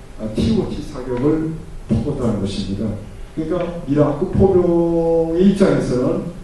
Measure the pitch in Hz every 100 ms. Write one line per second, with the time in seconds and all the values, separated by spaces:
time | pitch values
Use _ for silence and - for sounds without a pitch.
0 | - - 220 - 226 214 - - - 135
1 | 127 123 143 160 160 160 - - - 110
2 | 147 - 117 104 95 - 92 101 110 95
3 | - - - - 156 180 170 - - 147
4 | 147 - 190 - 190 180 170 170 170 170
5 | 165 165 165 165 196 202 180 143 131 123
6 | 120 170 - -